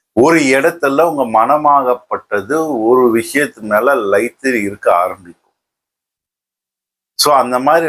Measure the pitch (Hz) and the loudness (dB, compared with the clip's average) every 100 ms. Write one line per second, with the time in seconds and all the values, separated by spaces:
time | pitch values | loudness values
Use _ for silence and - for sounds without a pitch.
0 | _ - 147 165 135 135 160 170 139 139 | _ 0 2 2 2 2 0 -2 -2 0
1 | 170 147 120 110 120 151 147 143 127 123 | 0 0 -2 0 2 0 2 2 0 -4
2 | - 104 - 104 101 156 156 123 113 127 | -6 -10 -6 -6 -4 -4 -2 -2 2 4
3 | 123 113 113 139 139 - 107 104 127 135 | 4 0 -2 -4 -4 -6 -4 0 0 0
4 | 101 101 117 - 135 120 101 101 117 87 | 0 0 -2 -4 -4 -2 -4 -4 0 0
5 | 90 98 87 - _ _ _ _ _ _ | -2 -6 -20 -20 _ _ _ _ _ _
6 | _ _ _ _ _ _ _ _ _ _ | _ _ _ _ _ _ _ _ _ _
7 | _ - 147 139 123 127 139 165 | _ -4 2 2 2 -2 2 0